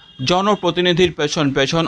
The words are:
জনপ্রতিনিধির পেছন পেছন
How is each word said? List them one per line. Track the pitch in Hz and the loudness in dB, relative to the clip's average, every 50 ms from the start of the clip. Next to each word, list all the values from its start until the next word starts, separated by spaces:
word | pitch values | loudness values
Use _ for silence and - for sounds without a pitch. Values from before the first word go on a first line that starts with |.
| - - - - 131 | -20 -20 -12 -8 -4
জনপ্রতিনিধির | 127 180 185 196 214 208 190 - 175 165 175 180 180 175 160 185 175 165 | -2 0 0 2 0 0 0 0 -2 0 0 0 0 2 2 2 2 2
পেছন | - 147 147 - 175 147 139 135 | -2 -4 -2 0 0 0 0 2
পেছন | 156 151 135 165 165 170 | 0 0 0 0 -2 -2